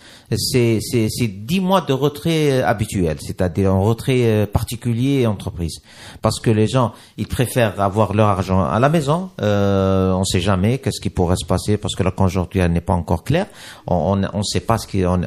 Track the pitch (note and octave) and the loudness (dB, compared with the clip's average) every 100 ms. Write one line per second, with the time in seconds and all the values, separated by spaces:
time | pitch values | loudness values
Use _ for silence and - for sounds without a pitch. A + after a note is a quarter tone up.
0 | - - - A2+ - B2+ A#2 G#2+ - A#2+ | -20 -18 -6 -4 0 2 2 0 0 0
1 | A2 - A#2 F#2+ A2 F#3+ F#3 F#3+ C#3 C3 | 0 -2 -4 -4 -4 -2 2 0 0 0
2 | C#3+ D3 E3+ D#3+ D3 C3 E2+ G#2 A2 G2+ | 0 -2 -2 0 2 2 2 0 -2 -2
3 | E2 D2 - - F2+ G2 F#2+ F#2+ G2+ A2+ | -2 -2 -6 -4 -2 0 2 2 2 0
4 | - B2+ A#2 G#2+ G2+ - A2+ A#2+ A#2+ A#2 | 0 0 2 2 0 -2 -4 -6 -4 -2
5 | C3+ C#3 A2+ F#2+ - D2+ E2 - - - | 0 0 0 -2 -6 -6 -6 -8 -18 -20
6 | - - A2 - B2 G#2+ G#2+ C3 A#2 - | -20 -4 -2 0 2 2 2 2 0 -4
7 | - - G2 - A#2+ C3 A2 F2+ G2 G2+ | -14 -10 -6 -2 -2 2 0 2 0 2
8 | G2 G#2 G#2+ F#2+ F#2 F#2+ C#2+ G2+ C#3+ E3 | 2 4 2 2 2 2 2 2 2 2
9 | C3+ E3+ F#3 - G#2 G2+ G2 G2 F#2+ F#2+ | 0 -2 -4 -4 0 2 2 2 2 2
10 | F#2+ F#2 G2 F#2 F2+ F#2 G#2 C3+ G#2 - | 2 2 0 0 2 2 2 0 -2 -4
11 | F#2 - E2+ F2+ - F#2 - G#2 E2+ - | -4 0 0 0 0 -2 0 -2 -2 -2
12 | F#2 - F#2 F#2+ E2+ G2 F2 F2 - F2+ | -2 0 0 0 -2 0 0 0 0 -2
13 | E2 E2+ - D#3+ G#3 - - - - F2+ | 0 -2 0 -2 -4 -10 -20 -12 -4 -2
14 | E2+ G2 - G2+ G2 F#2 - A2+ - G2 | 0 0 -2 -4 -4 -4 -2 -4 -2 -2
15 | F2+ F2+ | 0 0